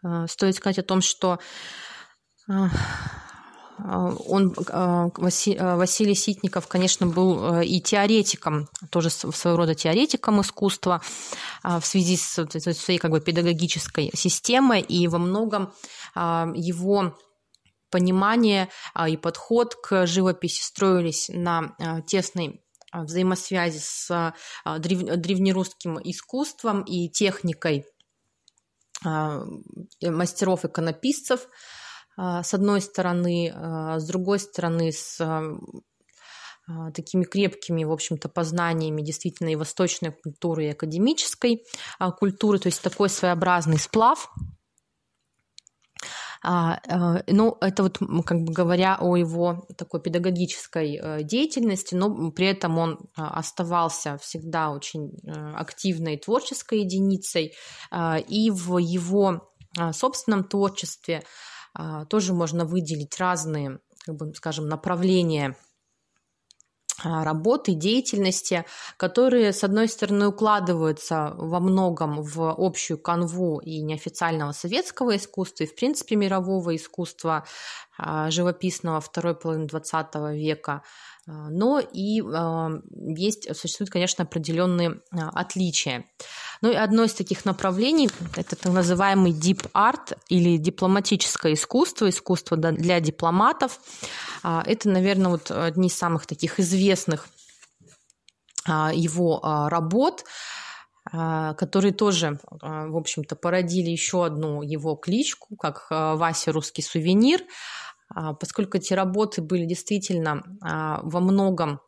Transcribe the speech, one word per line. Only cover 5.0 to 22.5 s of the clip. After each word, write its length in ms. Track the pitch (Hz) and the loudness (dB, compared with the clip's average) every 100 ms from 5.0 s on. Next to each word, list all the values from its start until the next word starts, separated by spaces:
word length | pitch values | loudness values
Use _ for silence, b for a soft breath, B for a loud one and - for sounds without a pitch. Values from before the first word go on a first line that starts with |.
| 175 - | 2 0
Васи-, 400 | 180 - - 196 | 0 2 0 2
а, 180 | 185 175 | 2 2
Василий 380 | 185 - 214 196 | 2 2 2 2
Ситников, 520 | - 196 190 190 - | 0 -2 -2 -2 -2
конечно, 400 | 185 180 - 180 | 2 2 4 2
был, 480 | 165 185 170 117 170 | 4 4 4 2 2
а, 80 | |
и 180 | 170 180 | 2 2
теоретиком, 880 | - 208 202 220 202 - - 151 147 - 170 | 2 4 6 4 4 0 -2 -2 -4 -12 -2
тоже 180 | 175 165 | 0 0
с-, 220 | - - | 0 -4
своего 260 | - 175 170 | -2 2 4
рода 180 | 165 156 | 2 2
теоретиком 680 | 165 180 302 - - 208 | 2 4 4 2 4 4
искусства, 600 | 196 - 202 - - 175 B B B B B B | 2 0 0 0 0 0 B B B B B B
а, 160 | - 170 | -2 0
в 60 | 160 | 2
связи 300 | 196 175 180 | 2 4 2
с, 200 | - - | 0 -2
вот 180 | 156 165 | -4 -4
этой 180 | 175 165 | -2 -4
своей, 240 | - 180 | 0 2
как 120 | 165 | 4
бы, 100 | 165 | 2
педагогической 920 | 151 170 170 165 165 165 - - 147 - | 2 2 2 2 0 -2 -4 -2 -2 0
системой, 680 | 180 - - 247 269 214 | 0 0 2 4 6 4
и 260 | - 180 175 | 2 2 2
во 120 | 170 | 2
многом, 540 | 175 196 226 202 190 B B B B - | 0 0 0 -2 -4 B B B B -4
а, 320 | 170 165 165 165 | 0 0 0 -2
его 600 | 170 170 185 202 185 - _ _ _ _ _ _ _ | -4 -2 2 2 2 -4 _ _ _ _ _ _ _
понимание, 800 | 185 180 185 202 233 220 202 185 B B | 2 4 4 4 6 6 4 0 B B
а, 160 | - 165 | -2 0
и 80 | 160 | 0
подход 580 | 165 165 - 233 233 - | -2 -6 0 2 2 -2
к 300 | - 190 180 | 0 2 4
живописи 540 | 175 185 180 175 - | 4 2 2 -2 -4
строились 680 | - - 196 180 170 151 - | -8 0 4 4 2 -2 -6
на, 420 | 175 175 170 156 - | -4 0 0 -2 -6
а, 220 | 165 160 | -6 -6
тесной, 600 | 160 196 180 185 156 | -2 0 0 -4 -6